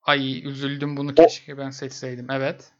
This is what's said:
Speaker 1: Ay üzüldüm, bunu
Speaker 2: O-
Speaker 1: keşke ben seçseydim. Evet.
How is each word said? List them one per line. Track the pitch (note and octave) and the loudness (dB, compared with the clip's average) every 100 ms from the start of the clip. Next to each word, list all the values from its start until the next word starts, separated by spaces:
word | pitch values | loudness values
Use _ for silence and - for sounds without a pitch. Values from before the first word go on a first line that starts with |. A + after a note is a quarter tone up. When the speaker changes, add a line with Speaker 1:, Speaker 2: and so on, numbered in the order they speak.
Speaker 1:
Ay | - C#3+ C3 C3+ D3 | 0 0 0 -6 -10
üzüldüm, | C3+ C#3 C#3+ D3 C#3+ | -8 -8 -6 -6 -6
bunu | C#3+ | 2
Speaker 2:
O- | |
Speaker 1:
keşke | C#3 E3 - - C#3 | 8 8 6 -14 -12
ben | C#3 | -12
seçseydim. | C3+ C3+ - C3 B2 B2 | -10 -12 -10 -12 -10 -6
Evet. | C3+ C3+ D#3+ - _ | -4 -4 -6 -18 _